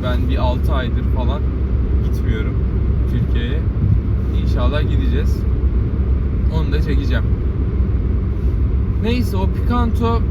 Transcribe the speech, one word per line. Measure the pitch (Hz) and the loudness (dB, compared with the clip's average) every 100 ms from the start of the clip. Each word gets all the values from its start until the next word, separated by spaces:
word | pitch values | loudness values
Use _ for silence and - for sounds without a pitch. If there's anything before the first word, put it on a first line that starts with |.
Ben | - - - | 0 0 0
bir | - | 0
altı | - - - | 0 0 0
aydır | 135 123 - - - | 0 0 -2 0 0
falan | - - - - - - - - | 0 0 -2 -2 0 0 0 0
gitmiyorum | - - - 113 - - - - - - - | 0 0 0 0 -2 -2 0 0 0 0 0
Türkiye'ye. | 123 127 - - - - - - - - - - - | 0 0 0 0 0 -2 0 2 2 2 -2 0 0
İnşallah | - - - 151 | 0 2 2 2
gideceğiz. | - 143 - - - - - - - - - - - - - - - - | 2 2 2 2 0 0 0 0 0 0 0 0 0 0 0 0 0 0
Onu | - | 0
da | 147 | 0
çekeceğim. | 151 139 131 127 - - - - - - - - - - - - - - - - 190 - | 0 0 0 0 0 0 -2 -2 -2 0 0 0 0 0 -2 -2 -2 0 0 0 0 0
Neyse | 214 247 - 190 | 0 0 0 0
o | 190 | 0
Picanto | - - 240 233 - 226 226 - | 0 0 0 0 0 0 0 0